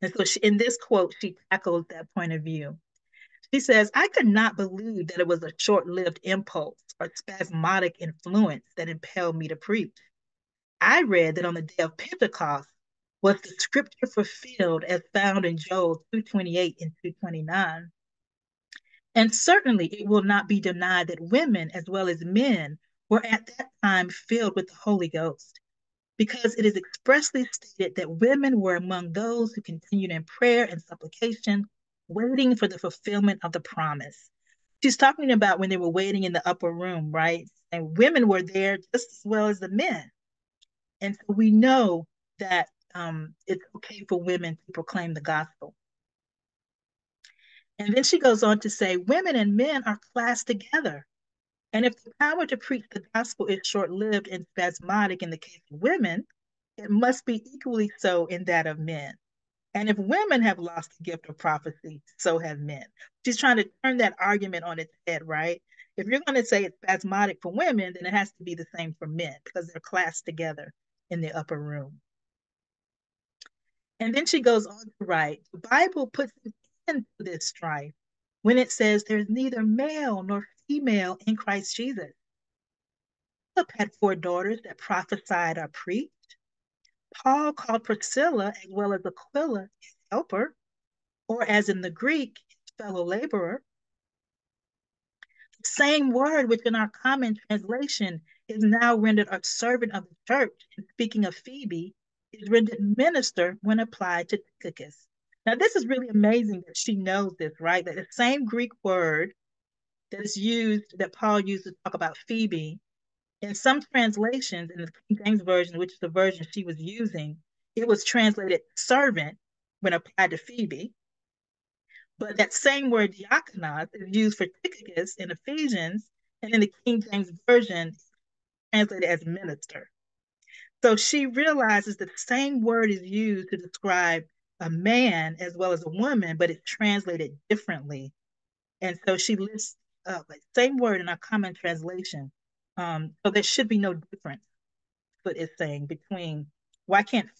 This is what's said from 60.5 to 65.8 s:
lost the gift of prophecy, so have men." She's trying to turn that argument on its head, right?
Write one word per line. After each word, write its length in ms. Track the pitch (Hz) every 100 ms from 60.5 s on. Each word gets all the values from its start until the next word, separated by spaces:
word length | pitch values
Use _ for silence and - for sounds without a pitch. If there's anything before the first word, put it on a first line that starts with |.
| 180
lost 400 | 175 170 - -
the 60 |
gift 260 | 165 165 -
of 80 | 151
prophecy, 640 | 170 151 160 147 160 147 _ -
so 220 | 180 165
have 200 | 165 147
men." 260 | 147 139 - _ - _
She's 140 | 247 226
trying 200 | 277 233
to 140 | 196 _
turn 140 | 262 254
that 180 | 208 -
argument 460 | 185 208 196 170 170
on 140 | 165
its 140 | 160 _ -
head, 200 | 160 160
right? 380 | 156 170 175 _ -